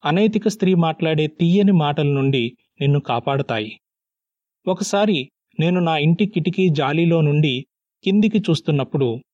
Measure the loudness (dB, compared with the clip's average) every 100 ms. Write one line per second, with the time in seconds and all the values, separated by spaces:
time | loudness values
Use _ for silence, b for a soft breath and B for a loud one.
0 | -2 0 2 0 -2 -2 0 2 0 -2
1 | -2 0 -2 0 0 2 4 2 2 0
2 | 0 0 0 0 -2 -6 _ _ 0 0
3 | 0 -4 -2 -4 -4 -6 -6 -12 _ _
4 | _ _ _ _ _ _ -6 -4 -2 -2
5 | 0 0 -4 _ _ -4 -2 0 0 0
6 | 0 2 0 -2 -4 0 0 0 -2 0
7 | 2 2 2 2 0 -2 -8 _ _ _
8 | -2 2 2 0 -2 -4 0 -2 -2 -2
9 | -2 -4 -10